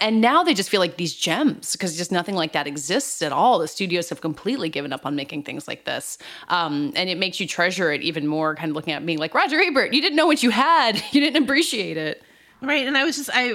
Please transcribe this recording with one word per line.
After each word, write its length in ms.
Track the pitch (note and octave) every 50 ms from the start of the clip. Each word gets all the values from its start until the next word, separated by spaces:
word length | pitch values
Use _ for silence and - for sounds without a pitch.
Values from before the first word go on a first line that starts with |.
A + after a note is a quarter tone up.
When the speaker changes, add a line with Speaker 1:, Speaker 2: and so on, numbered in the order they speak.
Speaker 1:
and 200 | G#3 A3 A3+ A3
now 240 | A3 A#3+ C#4 E4 F4+
they 100 | E4+ C#4
just 140 | G3 F#3+ -
feel 80 | - G3
like 200 | F3+ E3+ - -
these 180 | F3 D#3 -
gems 580 | - - E3+ D#3+ A3 D#4 C4 - - - - -
'cause 220 | - G3 F3 D#3
just 160 | E3 F3 E3 F#3+
nothing 240 | F3 F3 G3+ G3
like 160 | F#3 D#3+ D#3 -
that 160 | D#3 D3 D3
exists 520 | C#3+ D3 C3+ D#3+ F#3 C4+ C#4 - - -
at 120 | E3 D3+ C3+
all. 260 | C#3+ G3 B3 A#3+ F3
The 80 | D#3
studios 420 | D3+ - - G3 F3+ F3 F3 E3+ -
have 100 | - -
completely 480 | - D#3+ D3+ - - G3 C4 B3+ F#3+ D#3+
given 240 | D#3 C#3+ C#3+ C#3+ C3+
up 120 | C3 -
on 120 | C#3 D3
making 260 | C#3+ C#3 C#3+ D#3 D3 C#3
things 240 | - B2+ C#3 -
like 180 | - - - -
this, 340 | - C3 B2+ - - - - - - - - -
um, 460 | - - F3 E3+ D#3 D3 D3 D3 C#3 -
and 160 | - F#3 F#3
it 80 | F3+ E3
makes 220 | F#3+ F#3+ F3+ -
you 80 | G3 D#3
treasure 420 | - - F3 F3+ F3+ F#3 F3+ D#3
it 120 | D3 C#3 -
even 220 | E3 D#3+ E3 D3 D3+
more. 260 | D3+ D#3 D#3 D#3 D#3
Kind 160 | D#3 E3+ D#3+
of 60 | D3
looking 160 | D#3 D#3 D3+ D3
at 100 | C#3+ -
it 40 |
being 120 | E3+ E3 D3+
like, 160 | D#3 E3 -
"Roger 260 | C#4+ F#4 D#4+ D4 D#4
Ebert, 320 | F#4 F4+ C#4 C4 G#3 - -
you 60 | D4
didn't 140 | C#4 G4 D4
know 120 | D#4 D#4 F4
what 160 | D4+ - A#3+
you 60 | B3
had. 520 | G#3+ A3 C4+ D#4 E4+ D#4+ C4 A3+ G#3 - - -
<laughs> 20 |
You 100 | - C#4+
didn't 220 | C#4+ D#4 B3 D#4 C4+
appreciate 540 | G#3+ C#4 D4 E4+ - C4+ A3 F#3 E3+ D#3+
it." 260 | D#3 D#3 D3+ - - - - _ _ _ _ _ _
Speaker 2:
Right, 280 | C4 C4+ D4 D4 B3+ C4
and 100 | D4 C4+
I 60 | C#4
was 120 | E4 C#4
just, 140 | C#4 C#4 - -
I, 220 | B3 B3 B3 A3+